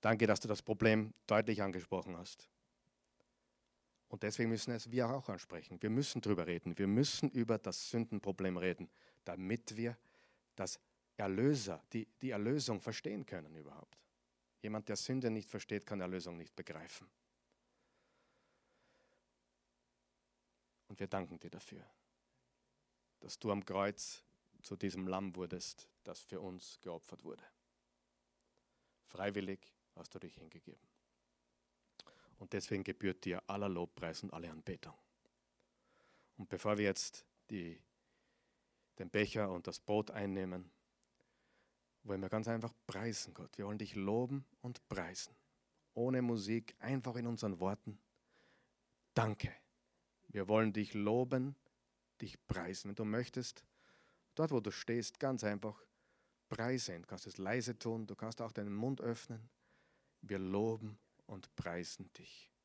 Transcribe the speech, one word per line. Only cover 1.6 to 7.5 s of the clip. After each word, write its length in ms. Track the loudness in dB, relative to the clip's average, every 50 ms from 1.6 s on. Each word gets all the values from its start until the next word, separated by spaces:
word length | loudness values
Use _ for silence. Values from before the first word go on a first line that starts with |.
angesprochen 540 | 2 2 0 -2 -4 -2 -2 -2 -2 -2 -8
hast. 320 | -8 -8 -10 -12 -16 -18 _ _ _ _ _ _ _ _ _ _ _ _ _ _ _ _ _ _ _ _ _ _ _ _ _ _ _ _ _ _ _ _
Und 160 | _ -6 -2 -2
deswegen 260 | -2 2 2 2 2
müssen 220 | 2 0 0 -2
es 180 | -4 -4 -4 0
wir 200 | 2 2 4 4
auch 200 | 2 0 -2 -4
ansprechen. 520 | -6 -6 -8 _ -10 -10 -10 -10 -8 -2
Wir 80 | 0 2
müssen 320 | 4 4 4 2 0 0
drüber 260 | 4 4 4 4 4
reden. 300 | 2 0 0 0 -2 0
Wir 100 | 2 4
müssen 420 | 6 6 6 6 6 4 2 0 2
über 280 | 4 2 4 4